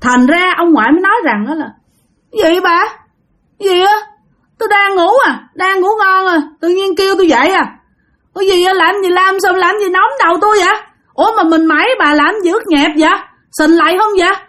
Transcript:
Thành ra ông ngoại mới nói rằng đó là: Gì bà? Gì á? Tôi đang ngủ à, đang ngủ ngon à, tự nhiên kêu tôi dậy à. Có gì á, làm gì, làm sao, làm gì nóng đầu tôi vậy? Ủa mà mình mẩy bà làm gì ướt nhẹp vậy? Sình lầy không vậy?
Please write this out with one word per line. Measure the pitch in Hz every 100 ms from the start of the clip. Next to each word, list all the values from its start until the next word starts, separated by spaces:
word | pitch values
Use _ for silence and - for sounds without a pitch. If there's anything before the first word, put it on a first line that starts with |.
Thành | 247 247 254
ra | 330 370 339
ông | 349
ngoại | 302 214
mới | 311
nói | 392 440 339
rằng | 214 214
đó |
là: | 320 247 - _ _ _ _ _
Gì | - 339 349
bà? | 370 339 427 - _ _ _ _ _ _
Gì | 392 359
á? | 381 427 415 _ _ _ _ _
Tôi | 453
đang | 403 403 381
ngủ | 339 466 494
à, | 262 -
đang | - 370 392
ngủ | 370 440
ngon | 392 381 381
à, | 339 302 -
tự | 330
nhiên | 359 392 359
kêu | 381 392
tôi | 370
dậy | 247 302
à. | 381 269 - _ _ _ _ _
Có | -
gì | 381 370 359
á, |
làm | 381 330 403
gì, | 381
làm | 359 381 381
sao, | 381
làm | 359 359 403
gì | 403
nóng | 370 415 554
đầu | 370 339
tôi | 415 415 359
vậy? | 427 - _ _
Ủa | - 403 440
mà |
mình | 320 320 320
mẩy | 302 381 523
bà | 311
làm | 294 294 427
gì | 359
ướt | 381 466
nhẹp | 311 302 302
vậy? | 311 392 - _ _
Sình | - 311 330
lầy | 311 359
không | 427 403
vậy? | 349 392